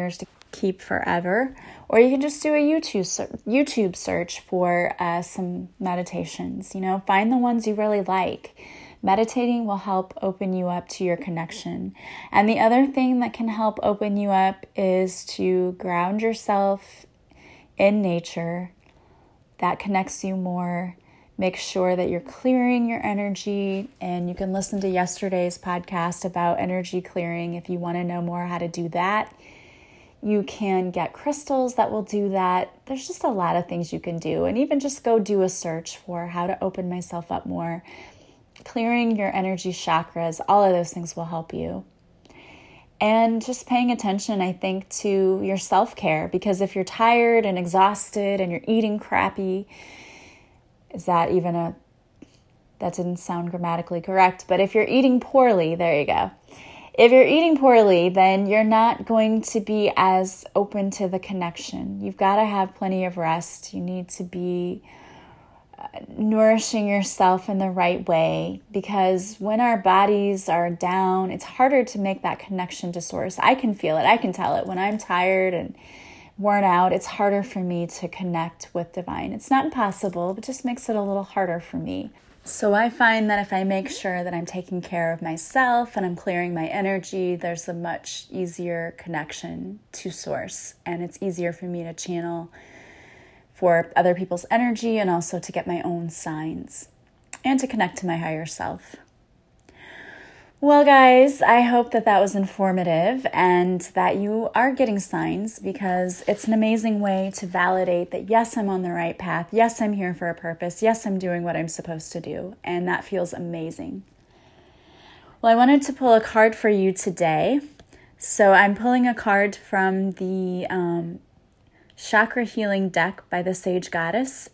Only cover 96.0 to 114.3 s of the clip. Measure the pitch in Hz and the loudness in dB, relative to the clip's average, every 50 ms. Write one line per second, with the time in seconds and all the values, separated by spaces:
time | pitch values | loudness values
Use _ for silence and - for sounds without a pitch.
96 | 170 165 160 - - 165 156 156 156 160 - - - - - - - _ _ _ | -6 -8 -8 -8 -8 -8 -8 -6 -6 -6 -8 -8 -12 -12 -14 -16 -16 _ _ _
97 | _ _ _ _ _ - - - - 262 277 262 262 254 - 220 185 180 - - | _ _ _ _ _ -20 -16 -6 -2 0 0 0 0 -2 0 0 0 0 -2 -4
98 | 190 175 165 165 165 160 160 156 165 156 - - - - 175 185 - - - - | -4 -4 -4 -2 -4 -4 -4 -6 -8 -8 -10 -8 -8 -8 -8 -10 -14 -20 -20 -20
99 | - _ _ _ _ _ _ _ _ _ _ _ _ _ - - - - - - | -20 _ _ _ _ _ _ _ _ _ _ _ _ _ -20 -20 -20 -20 -20 -20
100 | - - - - - - - - - _ _ - 277 285 294 294 294 285 277 269 | -20 -20 -20 -20 -20 -20 -20 -20 -20 _ _ 0 6 6 8 8 10 10 10 10
101 | 262 254 254 254 262 285 277 - - - 233 240 240 240 247 240 240 240 - 226 | 10 10 10 10 8 6 6 2 4 6 6 6 6 6 4 4 2 4 0 2
102 | 220 226 202 190 202 196 196 202 190 185 - - 196 190 185 185 175 175 165 160 | 4 6 6 6 4 4 2 -2 -2 -2 -2 -2 0 0 2 0 0 2 2 2
103 | 175 208 254 262 262 - - - 180 180 180 180 180 185 185 175 175 - - 190 | 2 2 0 -2 -4 -4 0 2 4 4 6 4 4 2 0 -2 -4 -4 -2 0
104 | 180 180 - 196 202 202 214 220 226 - - 214 247 277 262 247 262 226 208 196 | 2 2 2 0 -2 -2 -2 -2 -2 -2 0 2 2 2 2 2 0 0 0 -2
105 | 185 - - 160 165 165 170 185 208 220 - - 196 190 185 - 196 185 180 180 | -4 -4 -4 -4 -2 -2 -2 -4 -4 -6 -8 -8 -8 -8 -8 -4 -4 -2 0 0
106 | 180 180 180 - - - 208 208 - 220 220 220 220 220 226 220 214 226 214 208 | -2 -2 -4 -6 -2 -2 -2 -2 0 0 2 2 2 2 2 0 0 -2 -2 0
107 | 202 202 190 190 190 196 190 - 202 175 180 180 180 180 185 185 185 180 175 175 | 0 0 0 0 -2 -4 -6 -8 -10 -6 -2 0 0 2 2 0 0 0 0 -2
108 | 180 - - - - 190 220 226 233 226 - 240 208 196 190 185 180 175 170 170 | -2 -4 -8 -10 -4 2 2 2 2 2 -2 -4 -2 -2 -2 -2 -2 -4 -4 -4
109 | 170 170 175 - 180 175 160 165 170 - - 220 226 233 233 - 220 208 208 202 | -4 -4 -6 -6 -6 -4 -4 -4 -4 -2 2 2 4 4 2 0 -2 -2 -2 -2
110 | 185 180 175 - 180 170 170 - - 165 165 - 180 175 170 - 220 220 226 220 | -2 -4 -4 -4 -4 -6 -6 -6 -8 -8 -8 -6 -6 -8 -6 0 2 2 2 2
111 | - 214 196 190 190 180 175 175 170 170 160 160 165 165 - - - 170 165 160 | -2 -4 -4 -2 -2 -2 -4 -2 -4 -4 -4 -4 -4 -6 -6 -8 -8 -8 -8 -10
112 | - - - 170 156 147 156 - - 185 220 _ - - 175 175 180 180 175 - | -10 -10 -10 -10 -10 -8 -10 -10 -10 -12 -14 _ -8 -6 -4 -4 -2 -2 -4 -4
113 | - - 196 180 175 170 - - 175 170 170 165 160 165 156 - - 185 190 190 | -4 -4 -4 -4 -4 -4 -6 -8 -8 -8 -8 -8 -8 -10 -10 -10 -12 -12 -12 -14
114 | 190 _ _ _ _ _ | -14 _ _ _ _ _